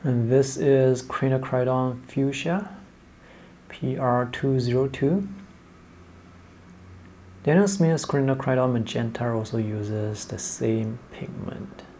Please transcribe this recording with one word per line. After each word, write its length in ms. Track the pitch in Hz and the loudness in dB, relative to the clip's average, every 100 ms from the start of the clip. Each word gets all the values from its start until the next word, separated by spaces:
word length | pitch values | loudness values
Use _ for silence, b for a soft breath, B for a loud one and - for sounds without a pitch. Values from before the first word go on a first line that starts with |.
And 280 | 147 123 117 | 2 0 4
this 280 | 131 135 - | 4 2 0
is 440 | 147 135 131 127 | 4 6 6 2
quinacridone 1000 | - - 135 131 131 127 127 127 127 123 | -2 -2 0 0 0 0 2 2 0 -4
Fuchsia, 640 | - - 139 139 165 180 214 - - - - B B B B B - | -6 -2 0 0 -2 -2 -4 -14 -20 -20 -20 B B B B B -20
P 260 | - 135 131 | -6 -4 0
R 320 | 127 123 123 | 2 2 0
two 300 | 123 139 131 | -2 0 2
zero 280 | 120 123 135 | 2 2 0
two. 380 | 135 139 185 196 - - - - - - - - - - - - - - - - - - - - - | 0 2 2 -2 -10 -18 -20 -20 -20 -20 -20 -20 -20 -20 -20 -20 -20 -20 -20 -20 -20 -20 -20 -20 -6
Daniel 220 | - 165 202 | 2 4 4
Smith's 380 | 196 165 160 | 4 2 2
quinacridone 680 | - 143 135 135 135 127 127 | 0 2 2 0 2 2 2
Magenta 520 | 120 113 123 113 117 120 | 2 -2 -2 -4 -2 -2
also 240 | 113 110 117 | -2 -2 -2
uses 680 | 107 107 104 107 107 104 - | -2 -4 -4 -4 -4 -6 -8
the 120 | 104 | -8
same 600 | - - 113 113 110 117 - | -8 -4 0 0 -2 -6 -14
pigment. 720 | - - - - - - - - | -14 -12 -10 -10 -10 -14 -16 -20